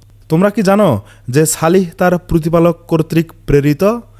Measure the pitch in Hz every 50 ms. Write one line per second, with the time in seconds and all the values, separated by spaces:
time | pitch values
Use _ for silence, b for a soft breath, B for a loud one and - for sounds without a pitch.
0 | _ - - - _ - 156 165 196 208 202 233 196 190 190 214 208 170 117 98
1 | b b b b b - 123 151 160 151 - - 156 165 180 196 190 165 - -
2 | 180 180 175 170 - - 170 170 156 170 160 170 170 175 165 - - - 170 160
3 | 156 - 160 160 160 - - - - - 139 143 139 147 147 - 185 202 233 233
4 | 226 b b b